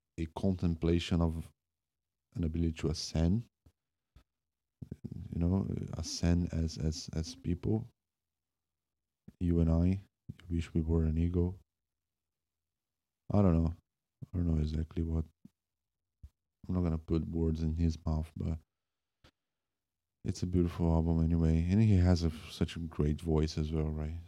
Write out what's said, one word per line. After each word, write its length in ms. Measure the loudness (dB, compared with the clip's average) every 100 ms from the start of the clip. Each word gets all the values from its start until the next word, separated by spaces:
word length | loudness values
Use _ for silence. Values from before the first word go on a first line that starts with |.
| _ -8
a 80 | -8 -2
contemplation 840 | -2 0 0 2 2 2 2 0
of 260 | 0 -2 -10 _ _ _ _ _ _ _ _ -4
an 80 |
ability 280 | -4 -2 -2
to 160 | -2 -4
ascend, 560 | -4 -4 0 2 0 -4 _ _ _ _ _ _ -20 _ _ _ _ _ -18 -16 -14 -12 -12 -8
you 100 | -2
know, 260 | 2 2 0 -6 -8 -8
ascend 520 | -8 -2 2 2 2
as, 260 | -2 -4 -2
as, 280 | -4 -4 -6 -6
as 200 | -6 -6
people. 500 | -6 -4 -2 -2 -4 _ _ _ _ _ _ _ _ _ _ _ _ _ -20 -2
You 200 | 2 4
and 100 | 4
I 300 | 4 2 0 -6 _ -20 -16 -6
wish 240 | -4 -2
we 80 | -2
were 220 | 0 2
an 140 | 2 0
eagle. 380 | 0 0 0 -4 _ _ _ _ _ _ _ _ _ _ _ _ _ _ _ _ -2
I 80 | 4
don't 200 | 4 4
know. 120 | 2 -4 _ _ _ _ -8
I 40 | -2
don't 100 | 0
know 140 | 0
exactly 420 | 0 -4 -6 -6
what. 220 | -4 -4 -6 _ -20 _ _ _ _ _ _ _ -20 _ _ _ -4
I'm 80 | -2
not 60 |
gonna 160 | 0 -2
put 300 | -2 -2 -2
words 340 | -2 0 0
in 140 | -2 0
his 220 | 0 0 -2
mouth, 260 | -4 -4 -6
but 200 | -4 -6 -10 _ _ _ _ _ -20 _ _ _ _ _ _ _ _ _
it's 200 | -8 -4
a 40 | 0
beautiful 440 | 2 2 2 2
album 300 | 4 4 2
anyway. 440 | 2 2 4 2 2
And 120 | 4
he 160 | 4 6
has 260 | 4 4
a, 80 | 0 -4 -8
such 240 | -4 -4 -4
a 40 |
great 420 | -6 -2 0 0
voice 360 | 0 0 0 -2
as 140 | -2
well, 180 | -2 -2
right? 260 | -4 -6 -8